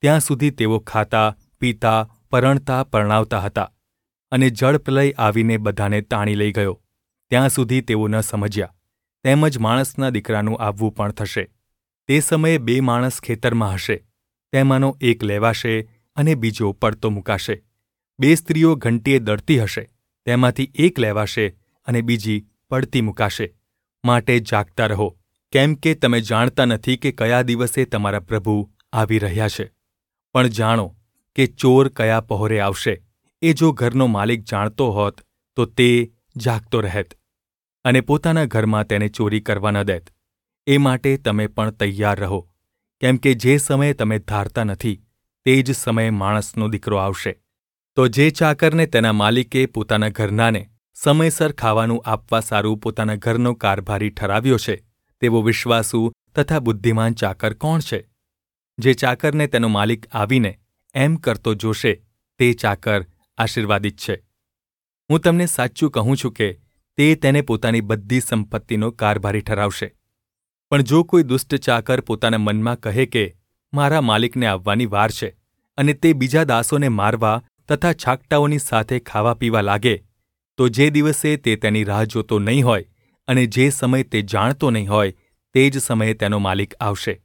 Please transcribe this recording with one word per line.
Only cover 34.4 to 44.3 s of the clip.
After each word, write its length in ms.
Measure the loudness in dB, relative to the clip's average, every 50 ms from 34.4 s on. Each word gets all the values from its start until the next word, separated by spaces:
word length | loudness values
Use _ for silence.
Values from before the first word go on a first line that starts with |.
| -4
જાણતો 480 | -6 -4 -2 -2 -4 -2 -2 -2 0
હોત, 300 | 0 0 -2 -2 -4 -8 _ _ _ _ _ _ _
તો 100 | -4 -4
તે 460 | -2 2 2 4 4 4 4 2 -2 _ _ _ _ _
જાગતો 440 | -6 -2 -2 -2 -2 -4 -4 -4 -2
રહેત 340 | -2 -2 -4 -6 -6 _ -12 _ _ _ _ _ _ _ _ _ _ _ _ _ _
અને 160 | 0 0 0
પોતાના 440 | 2 0 0 0 2 0 0 0 0
ઘરમાં 420 | 0 0 0 0 0 0 -2 -2
તેને 220 | -2 -2 -2 -2 -4
ચોરી 320 | -2 -2 -2 0 0 -2
કરવા 300 | -2 -2 -4 -2 -2 -2
ન 120 | 0 0 0
દેત. 200 | -2 -4 -4 -6 -16 _ _ _ _ _ _ _ _ _ _ _
એ 100 | 2 2
માટે 400 | 4 4 2 2 0 0 -2 -2
તમે 300 | 0 -2 -2 -2 -2 -2
પણ 240 | -4 -4 -4 -4 -4
તૈયાર 500 | -4 _ -4 -4 -2 -2 0 0 0 -2
રહો, 280 | -2 -4 -4 -6 -8 _ _ _ _ _ _ _ _ _ _ _
કેમ 160 | 0 0 0
કે 180 | 2 4 2 2
જે 240 | 2 2 2 2 2
સમયે 340 | 2 0 0 0 0 0 0
તમે 260 | -2 -2 -2 -2 -2
ધારતા 460 | -4 -4